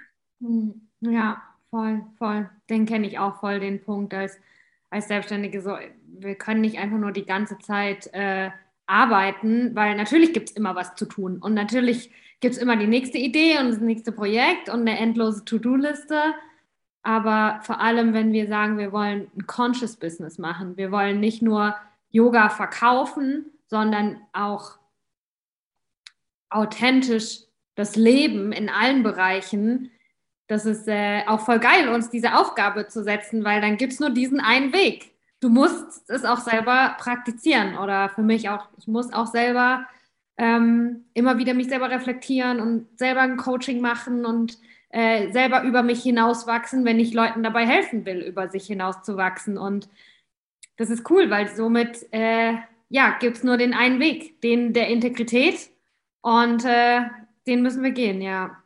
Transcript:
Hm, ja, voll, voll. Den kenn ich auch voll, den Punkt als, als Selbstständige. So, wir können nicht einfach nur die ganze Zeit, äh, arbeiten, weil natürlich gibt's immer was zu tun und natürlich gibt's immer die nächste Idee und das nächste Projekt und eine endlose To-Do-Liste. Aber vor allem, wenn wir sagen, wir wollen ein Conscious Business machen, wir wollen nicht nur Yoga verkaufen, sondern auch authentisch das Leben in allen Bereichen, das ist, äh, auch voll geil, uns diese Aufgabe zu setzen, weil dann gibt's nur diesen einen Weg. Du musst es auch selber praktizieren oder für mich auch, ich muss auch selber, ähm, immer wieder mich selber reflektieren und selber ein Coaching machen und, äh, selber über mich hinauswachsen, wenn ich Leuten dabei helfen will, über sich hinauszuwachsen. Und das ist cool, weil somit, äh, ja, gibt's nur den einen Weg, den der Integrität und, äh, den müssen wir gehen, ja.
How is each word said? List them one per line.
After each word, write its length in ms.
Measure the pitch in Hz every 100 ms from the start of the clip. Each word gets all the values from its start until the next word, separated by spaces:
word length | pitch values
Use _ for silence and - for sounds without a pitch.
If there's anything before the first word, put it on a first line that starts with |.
| - _ _ -
Hm, 480 | 240 226 214 208 - -
ja, 420 | 233 233 214 214 - _ _
voll, 320 | 226 220 220 - -
voll. 280 | 220 208 196 _ -
Den 160 | 220 220
kenn 180 | 220
ich 140 | 202 202
auch 220 | 196 196
voll, 200 | 202 202
den 240 | 196 196
Punkt 300 | - 202 202
als, 240 | 190 196 - _ _ _ _ _
als 160 | 208 208
Selbstständige. 560 | 208 202 202 202 196
So, 160 | 185 196 - - 147
wir 300 | 180 196 196
können 260 | - 220
nicht 160 | 220 214
einfach 220 | 202 220
nur 120 | 208
die 140 | 196 196
ganze 320 | 190 208 202
Zeit, 560 | - 202 202 196 -
äh, 380 | 185 202 190 190 185 _ _ -
arbeiten, 880 | 196 247 202 196 196 220 233 240
weil 220 | 202 208 208
natürlich 380 | 214 320 330
gibt's 180 | 226 -
immer 240 | - 202 180
was 200 | - -
zu 100 | -
tun 320 | - 185 180
und 160 | 196
natürlich 580 | 214 208 247 247 233 - _ _ -
gibt's 160 | 247 247
immer 180 | 247 226
die 120 | 208
nächste 320 | 240 254 285
Idee 400 | 262 311 320 302
und 100 | 254
das 100 | 220
nächste 320 | 226 226 226
Projekt 560 | 202 202 220 285 359 -
und 140 | 240
eine 160 | 226 214
endlose 480 | 226 226 220 214 -
To-Do-Liste. 880 | 226 240 269 294 294 - 302 302 311 - _ _ _ _ _
Aber 580 | - 220 214 214 214 220
vor 180 | - 220
allem, 340 | 220 233 226
wenn 200 | 220 220
wir 140 | 220 208
sagen, 320 | 208 214 214
wir 120 | 202
wollen 400 | 208 208 202 - -
ein 80 | -
Conscious 500 | - 247 247 226 -
Business 440 | 165 165 156 -
machen, 360 | 165 175 185 180
wir 160 | 190
wollen 280 | 202 202 202
nicht 220 | 214 220
nur 340 | 226 208 208 208 - _ _
Yoga 400 | 220 240 233 214
verkaufen, 960 | 214 190 - 233 247 262 302 269 294 - _ -
sondern 520 | 220 214 208 208 - -
auch 460 | 185 208 202 - - _ _ _ _ _ _ _ _ _ _ _ _ - _ _ _ -
authentisch 920 | 208 214 - 247 262 254 226 220 - _ _ _ -
das 200 | 202 214
Leben 560 | 226 269 302 214 202
in 180 | - 208
allen 340 | 185 240 277
Bereichen, 880 | 220 185 185 190 190 202 214 254 254 _ _ _ _ _ -
das 180 | 214 214
ist, 220 | 214 220
äh, 360 | 208 208 208 -
auch 140 | 220
voll 180 | 220 233
geil, 280 | 240 359 277
uns 200 | 233 233
diese 260 | 240 233 247
Aufgabe 520 | 381 - 202 202 202
zu 160 | 226
setzen, 420 | 202 208 - 226 208
weil 160 | 208
dann 160 | 208 214
gibt's 240 | 262 -
nur 80 | 294
diesen 320 | 247 254 269
einen 320 | 214 254 269
Weg. 380 | 349 320 - - _ _ _
Du 100 | 254
musst 580 | 233 339 - - - -
es 140 | 247
auch 160 | 214 240
selber 560 | 240 226 226 254 262 -
praktizieren 800 | 247 240 240 226 320 262 196 180
oder 320 | 196 196 196
für 120 | 202
mich 280 | 220 226 208
auch, 180 | 208 - _
ich 100 | -
muss 260 | 226 247
auch 140 | - 226
selber, 600 | 233 240 247 247 254 254 - _ _ _ -
ähm, 680 | 233 233 233 233 240 240 -
immer 240 | 233 254 240
wieder 140 | 254
mich 140 | 247 254
selber 220 | 262 247
reflektieren 720 | 247 254 254 - 262 247 247
und 280 | 220 226 - -
selber 240 | 254 254
ein 160 | 262 254
Coaching 440 | 262 254 254 240
machen 440 | 240 233 - 240 233
und, 340 | 233 233 - _ - _
äh, 420 | 226 226 226 190
selber 320 | 220 254 254
über 200 | 254 247
mich 200 | 240 240
hinauswachsen, 840 | 254 233 233 240 - 233 - 262 233
wenn 140 | 226
ich 140 | 233
Leuten 300 | 226 226 226
dabei 220 | 226 226 233
helfen 400 | 349 - 220 196
will, 160 | 180
über 280 | - 185 185
sich 160 | 190 -
hinauszuwachsen. 920 | 196 185 190 - 190 185 - - 196
Und 320 | 196 202 - _ _ _ _ _ _ _ - -
das 120 | 226
ist 200 | 233 -
cool, 200 | 359 262
weil 180 | 208 202
somit, 600 | 202 226 233 233 - -
äh, 460 | 226 226 226 226 226 - _ -
ja, 280 | 262 233 -
gibt's 240 | 240 240
nur 140 | 254 247
den 160 | 247
einen 260 | 214 247 254
Weg, 420 | 311 - - _
den 320 | 233 240 240
der 160 | 233 196
Integrität 800 | 233 240 247 233 240 302 381 - _ _ _ _ _
und, 440 | 233 233 240 233 247
äh, 360 | 240 240 240 233 - - _ -
den 160 | 247
müssen 200 | 247 254
wir 80 | 262
gehen, 300 | 247 226 190
ja. 360 | 190 190 185 -